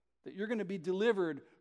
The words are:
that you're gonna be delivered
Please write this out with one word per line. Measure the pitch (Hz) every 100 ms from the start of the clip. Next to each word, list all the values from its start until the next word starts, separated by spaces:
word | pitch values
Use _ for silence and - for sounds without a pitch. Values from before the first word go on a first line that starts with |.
| _ _
that | -
you're | 160 214
gonna | 233
be | 185 196
delivered | 160 185 226 208 170 143 - -